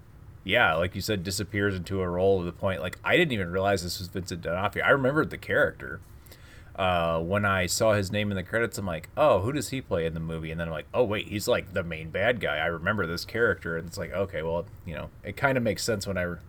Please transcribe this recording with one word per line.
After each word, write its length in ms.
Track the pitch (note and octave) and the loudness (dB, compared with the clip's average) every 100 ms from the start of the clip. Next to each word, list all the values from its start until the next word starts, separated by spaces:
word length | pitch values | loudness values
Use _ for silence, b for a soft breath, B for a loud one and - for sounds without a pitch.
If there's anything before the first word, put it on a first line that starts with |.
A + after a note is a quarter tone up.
| - - - - | -20 -20 -20 -12
yeah, 300 | F#2 A2 A#2 | 0 4 4
like 200 | D#2+ F#2 | 4 0
you 60 | G2 | -2
said, 220 | - G#2 | -2 -2
disappears 520 | F2 G2 G2 G#2 G2+ | -2 -4 -4 0 2
into 280 | F#2+ E2 F#2+ | 0 -2 -2
a 60 | F2+ | 0
role 320 | F2 F#2+ F#2+ | 2 4 4
to 40 | |
the 80 | F2 | 2
point, 280 | - G2 F2+ | -2 -2 -2
like, 160 | F2+ - | -4 -4
I 140 | - B2+ | 2 4
didn't 160 | E3+ | 4
even 180 | A2+ F2 | 0 0
realize 320 | F#2 G2 G2 | 2 2 2
this 160 | E2+ - | 0 -6
was 100 | F2 | -6
Vincent 340 | G2 F2+ F2 | -8 -6 -6
D'Onofrio. 420 | D#2+ F2 G2+ - | -4 -2 -2 2
I 60 | E2 | 4
remembered 400 | C3+ C3 D3+ C#3 | 4 4 2 0
the 80 | - | -4
character. 640 | - C#3 A#2 - C2 E2 B B B B B B B - | -2 2 2 0 -10 -12 B B B B B B B -2
Uh, 420 | F#2 F2 E2+ E2 | 2 2 2 0
when 240 | E2+ G2+ | 0 2
I 220 | G2+ F#2+ F2+ | 2 2 2
saw 280 | - A2+ | 2 4
his 180 | G#2+ F#2+ | 4 2
name 180 | G#2 G#2 | 0 0
in 60 | G2 | -2
the 60 | |
credits, 340 | F2 A2+ A#2 - | -2 0 -2 -2
I'm 80 | G2 | -4
like, 220 | D#2+ - - | -4 -6 2
"Oh, 240 | D3 G2+ | 6 6
who 100 | G#2+ | 4
does 180 | D3 - | -2 -4
he 100 | C3+ | -6
play 260 | - F#2 E2 | -2 0 0
in 80 | |
the 60 | E2 | -2
movie?" 320 | E2 D#2+ D#2+ | -4 -6 -6
And 80 | E2 | -4
then 80 | E2 | -4
I'm 40 | |
like, 120 | D#2+ D#2 | -6 -4
"Oh, 80 | G#2+ | 0
wait, 240 | A#2 G#2 - | 0 0 -4
he's, 220 | G#2 A2 | -4 0
like, 240 | G#2 G2+ | 0 0
the 100 | F#2+ | -4
main 280 | E2+ D#2+ D#2+ | -4 -6 -6
bad 280 | F2 G#2+ A#2+ | 0 0 2
guy. 180 | D2+ D2 | 0 0
I 80 | D#2+ | 0
remember 380 | E2 F2 G#2+ | 0 -2 0
this 200 | E2 E2+ | -2 -4
character." 520 | - A2+ A#2 F2+ F2 E2 | -4 2 2 2 -2 -6
And 120 | F2 | -6
it's 100 | G2 | -8
like, 140 | E2 | -6
"Okay, 300 | F2 F#2+ D#2+ | -2 -2 -2
well, 220 | D#2+ E2+ - - - | -2 -4 -4 -10 -10
you 80 | |
know, 160 | D2+ D2+ - | -10 -10 -12
it 120 | - G2+ | -12 -2
kinda 240 | C#3 C3 | 0 2
makes 220 | A2+ F#2+ | 2 0
sense 240 | - G#2 G2 | -2 -2 -2
when 100 | F#2 | -2
I, 180 | F2 F2 | -2 -4